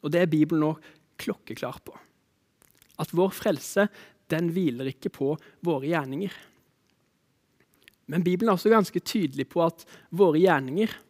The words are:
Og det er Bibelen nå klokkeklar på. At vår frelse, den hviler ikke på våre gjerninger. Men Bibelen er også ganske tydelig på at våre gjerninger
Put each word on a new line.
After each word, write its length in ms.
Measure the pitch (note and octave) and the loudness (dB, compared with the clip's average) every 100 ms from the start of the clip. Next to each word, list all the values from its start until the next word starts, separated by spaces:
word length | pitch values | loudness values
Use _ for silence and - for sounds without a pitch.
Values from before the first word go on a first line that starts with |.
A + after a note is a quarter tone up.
Og 80 | D3 | 0
det 100 | E3+ | 0
er 80 | F3+ | 2
Bibelen 340 | D#3 D3+ D#3+ | 2 2 2
nå 100 | D3+ D#3 - _ _ _ | 0 -2 -12 _ _ _
klokkeklar 600 | - G3 - A2 B2+ B2+ - | -8 -8 -10 -10 -10 -10 -18
på. 80 | - _ _ _ _ _ _ _ _ _ _ | -20 _ _ _ _ _ _ _ _ _ _
At 160 | D#3 E3 | -6 0
vår 160 | F#3+ - | 0 0
frelse, 520 | A3 D#3 - - G#3 - - _ _ | -4 -4 -4 0 0 -2 -20 _ _
den 240 | D#3+ E3+ | -4 -2
hviler 400 | E3+ F3 A#2+ C3 | 0 -2 -2 -8
ikke 200 | C3 F#3+ | -8 -10
på 200 | - C#3 D3+ - _ | -4 -4 -4 -10 _
våre 240 | E3+ D3+ C#3 | -4 -2 -2
gjerninger. 440 | E3+ C3+ C3+ G3 - - _ _ _ _ _ _ _ _ _ _ _ _ _ - _ - | -4 -4 -8 -8 -10 -20 _ _ _ _ _ _ _ _ _ _ _ _ _ -20 _ -6
Men 120 | D3+ | -2
Bibelen 280 | F3 F3+ A3+ | 0 0 2
er 40 | F#3 | 2
også 160 | G#3 | 4
ganske 280 | A3+ F#3+ F3 | 4 4 -2
tydelig 480 | - A3+ D#3+ B2+ C3 - | -4 -2 -2 -4 -6 0
på 80 | |
at 200 | E3 - - - _ | 0 -2 -20 -20 _
våre 280 | E3 G3 D#3 | 2 4 6
gjerninger 520 | F#3 D3+ C3 D#3 A3 - _ | 4 4 0 -2 -4 -4 _